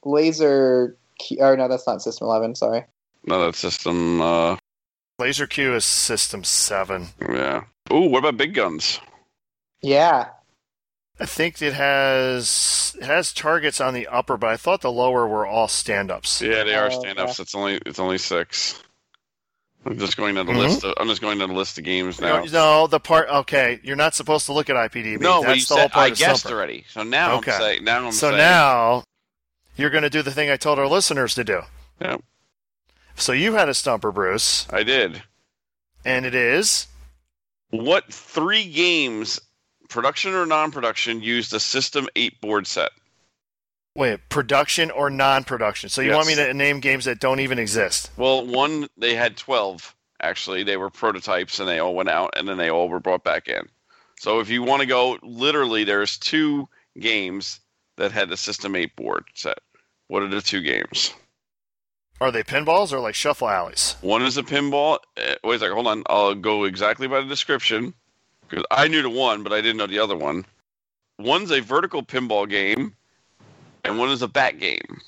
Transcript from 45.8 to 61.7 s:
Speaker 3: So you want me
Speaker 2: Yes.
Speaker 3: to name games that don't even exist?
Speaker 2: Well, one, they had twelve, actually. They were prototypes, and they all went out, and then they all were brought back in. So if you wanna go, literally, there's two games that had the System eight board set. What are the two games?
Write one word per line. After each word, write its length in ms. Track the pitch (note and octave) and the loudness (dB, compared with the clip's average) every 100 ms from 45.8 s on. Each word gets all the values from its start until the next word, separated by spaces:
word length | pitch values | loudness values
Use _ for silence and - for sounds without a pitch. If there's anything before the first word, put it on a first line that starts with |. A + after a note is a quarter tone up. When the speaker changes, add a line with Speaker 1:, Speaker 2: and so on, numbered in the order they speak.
| G2+ | -8
Speaker 3:
So 100 | - | -2
you 120 | C3 | 2
want 140 | G#2+ D#3 | 2 2
me 80 | |
Speaker 2:
Yes. 120 | D3+ C#3+ | 2 0
Speaker 3:
to 60 | |
name 260 | C3+ C#3 C#3+ | 2 2 2
games 240 | C3+ C3+ | 0 0
that 160 | B2+ A#2 | -2 -2
don't 200 | C3+ C3 | 0 0
even 180 | C3+ B2+ | 0 -2
exist? 520 | A2 G#2+ F#2+ - - - | -2 0 0 -2 -6 -2
Speaker 2:
Well, 300 | B2+ C3 B2 | 2 2 0
one, 420 | B2 C#3+ D#3 C#3+ _ | 0 0 0 -8 _
they 180 | A#2 | -2
had 220 | A#2 A#2 G#2 | 2 0 -2
twelve, 580 | - B2+ G2+ F2 - _ _ _ | -2 0 0 -6 -18 _ _ _
actually. 400 | D#2+ F#2+ - F#2+ | -6 -6 -4 -4
They 140 | F#2+ G2 | -2 -2
were 100 | F#2+ | -4
prototypes, 720 | - A2+ F#2+ F2 F#2 F#2 - | -2 -2 -2 -2 -2 -2 -6
and 80 | F#2+ | -4
they 100 | E2+ | -2
all 160 | F2 | -2
went 140 | F2+ F#2 | 0 0
out, 240 | D#2+ F2+ - | 0 0 -4
and 120 | F#2 | -6
then 80 | F#2 | -2
they 140 | E2 | 0
all 180 | E2 F2 | 0 0
were 120 | F2 | -2
brought 220 | F2+ F2+ | -2 -2
back 260 | - D#2+ - | 0 -4 -4
in. 200 | G1+ G1+ _ _ _ _ - | -8 -8 _ _ _ _ -10
So 220 | - A2 | -2 -2
if 80 | G#2+ | 0
you 140 | A#2+ | -4
wanna 240 | B2 C#3 C3 | 0 0 2
go, 320 | B2+ B2+ B2 | 2 2 -2
literally, 600 | - A#2 C#3 D3 B2+ A2+ | -10 -4 -2 0 0 0
there's 320 | G#2 G2+ G#2 - | 0 0 -2 -4
two 520 | - D#3 D#3 C#3+ C3+ _ _ - | -4 0 0 -2 -6 _ _ -8
games 600 | A2+ A2 F#2+ F#2+ F#2 - _ _ _ - | -2 -2 -4 -8 -10 -14 _ _ _ -4
that 140 | G2+ | -4
had 180 | G#2+ F#2+ | -2 -4
the 60 | F#2 | -4
System 380 | - G2+ G2+ F#2+ | -8 -8 -6 -4
eight 200 | D#2+ - | -6 -8
board 280 | A1 G1+ - | -6 -6 -8
set. 240 | - D#2 - _ _ _ _ _ | -12 -8 -8 _ _ _ _ _
What 140 | G2 | -4
are 60 | G2 | -2
the 120 | G2+ | -4
two 200 | G2+ G2 | -4 -4
games? 500 | D2+ A1+ G1+ - - - _ _ _ _ _ | -2 -4 -4 -4 -4 -6 _ _ _ _ _